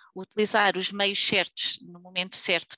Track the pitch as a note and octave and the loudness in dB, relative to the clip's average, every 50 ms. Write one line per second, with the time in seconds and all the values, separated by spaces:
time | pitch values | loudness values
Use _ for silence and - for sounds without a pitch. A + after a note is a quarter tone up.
0 | - _ - F#3 F#3 - - G#3+ G#3+ G3+ - A3 G#3 G3 F#3 F#3 F#3 - F#3+ G3+ | -20 _ -16 -16 -14 -8 -2 0 0 2 4 4 4 4 2 2 -2 -4 -2 0
1 | G3+ G3 G3+ F#3+ - - G#3+ G3 F3 - - - - - - - - E3+ F3 F3 | 0 0 2 2 0 2 2 2 2 0 -2 -4 -4 -4 -4 -6 -8 -16 -20 -20
2 | F3 F3+ F#3 F#3 F3+ F#3+ - - - - F#3 E3+ - - - | -18 -10 -6 -6 -6 -4 -2 -2 0 2 0 0 0 -4 -14